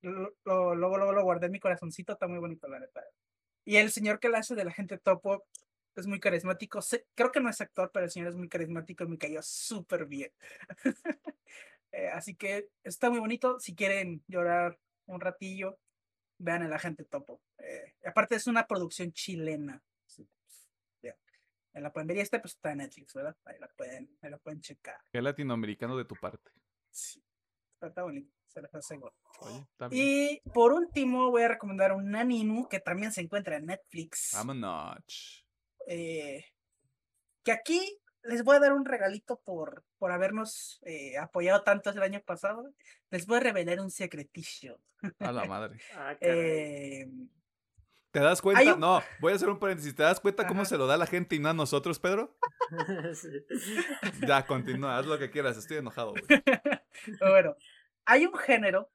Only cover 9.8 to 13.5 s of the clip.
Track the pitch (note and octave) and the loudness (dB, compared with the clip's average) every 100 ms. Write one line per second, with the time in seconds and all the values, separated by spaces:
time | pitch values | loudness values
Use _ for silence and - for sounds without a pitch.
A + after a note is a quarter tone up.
9.8 | E3+ F3 D3+ C#3 C3+ _ - - - F#3+ | -4 -4 -4 -8 -10 _ -20 -20 -20 -4
10.8 | C#4 - F4 - - - _ - - _ | -2 -2 -6 -8 -8 -18 _ -20 -20 _
11.8 | _ - F#3 E3 E3 F3+ G3 G3+ G3+ _ | _ -8 -6 -6 -10 -10 -6 -6 -6 _
12.8 | - F3+ B3 A#3+ A3 A#3+ B3+ | -16 0 2 2 -2 0 0